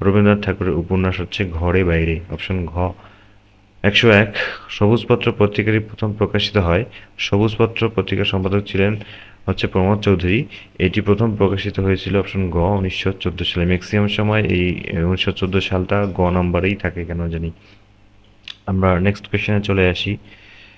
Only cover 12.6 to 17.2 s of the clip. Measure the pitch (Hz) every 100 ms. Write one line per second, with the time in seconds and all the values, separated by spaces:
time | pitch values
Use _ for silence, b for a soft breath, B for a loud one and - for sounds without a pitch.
12.6 | 87 101 92 - 98 98 92 85 85 87
13.6 | 87 90 - 104 104 107 107 107 104 90
14.6 | 90 - - 82 85 92 - - 92 95
15.6 | - 92 90 101 101 92 90 90 87 87
16.6 | 95 101 90 87 82 85